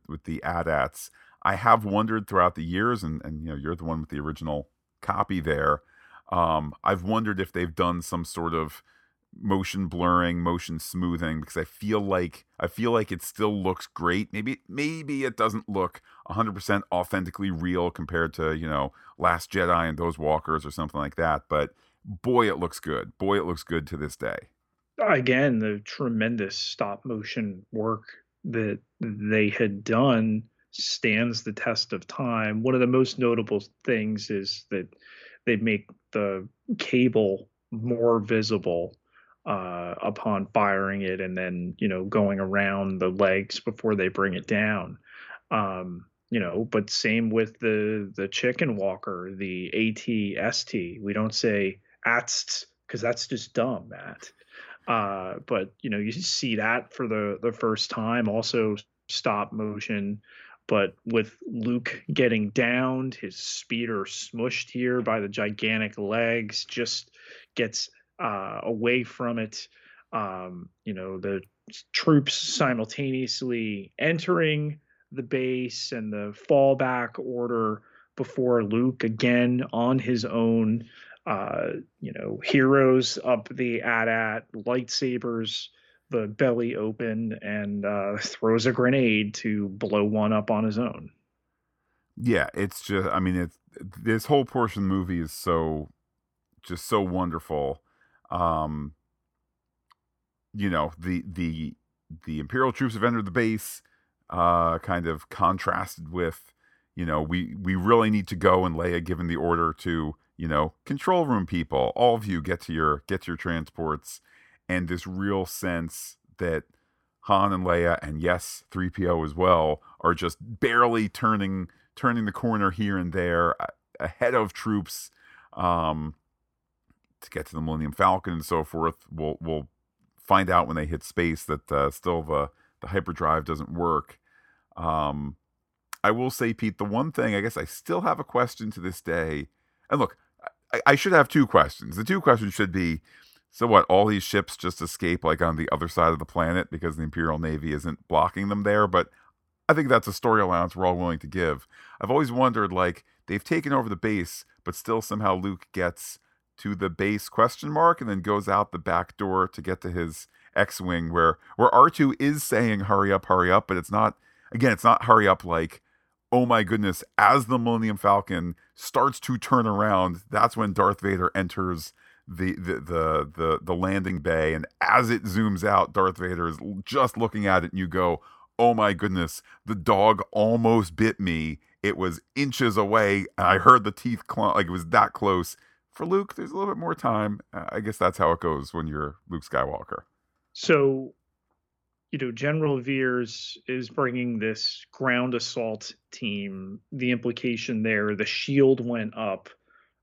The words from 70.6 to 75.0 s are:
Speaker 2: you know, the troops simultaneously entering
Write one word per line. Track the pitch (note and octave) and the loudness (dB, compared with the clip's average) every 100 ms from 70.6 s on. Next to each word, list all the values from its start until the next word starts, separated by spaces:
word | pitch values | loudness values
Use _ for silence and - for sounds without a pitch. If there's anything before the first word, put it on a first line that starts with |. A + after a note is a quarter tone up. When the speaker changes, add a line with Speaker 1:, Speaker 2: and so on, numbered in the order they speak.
| F2 _ | -16 _
Speaker 2:
you | - | -10
know, | F#2+ F#2+ F#2+ | -8 -8 -6
the | G2 G2 - _ - - - | -4 -6 -8 _ -20 -20 -8
troops | - - D3 D3 | 0 4 4 4
simultaneously | - - - C#3 A#2+ A2 - C#3 C3 B2+ - B2+ A#2+ A2 G2+ G2 - | -2 -4 -2 0 0 -4 -6 -4 -4 -4 -4 -4 -4 -4 -6 -10 -4
entering | D#3 E3 E3+ F3 D#3 D3+ D3+ D3+ _ _ | -2 0 0 2 2 0 -2 -8 _ _